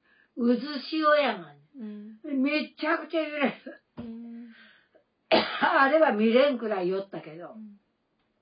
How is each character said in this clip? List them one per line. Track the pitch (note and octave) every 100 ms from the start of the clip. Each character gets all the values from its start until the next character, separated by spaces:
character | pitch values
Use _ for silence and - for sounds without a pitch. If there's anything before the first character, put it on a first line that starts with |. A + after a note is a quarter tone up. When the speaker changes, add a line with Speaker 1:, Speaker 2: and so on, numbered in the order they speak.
| _ _ _ -
Speaker 1:
渦 | A#3+ B3 D4 C#4+ -
潮 | D#4+ D4+
や | D4+ C4+ G3
が | D#3+
ん。 | C#3+ _ C#4
Speaker 2:
う |
ん。 | G#3+ G#3 G#3 A3 D#4 C4+
Speaker 1:
め | C4+ D4+ -
ち | - D#4
ゃ | E4
く | -
ち | E4
ゃ |
揺 | D4+ D4
れ | C4
る。 | - - - _ -
Speaker 2:
う |
ん。 | A#3 A3+ A#3 A#3 A#3 - - _ _ _ _ _ _
Speaker 1:
<coughs> |
あ | - - - D4+ E4 C4+
れ | D#4
は | D4
見 | G#3 A3
れ | A3+ C#4+
ん | A#3+
く | A3
ら | G3
い | F3+
酔 | F#3+
っ | G3
た | F3
け | D#3+ D#3+
ど。 | F3
Speaker 2:
う | A3
ん。 | G#3+ G3+ _ _ _ _ _ _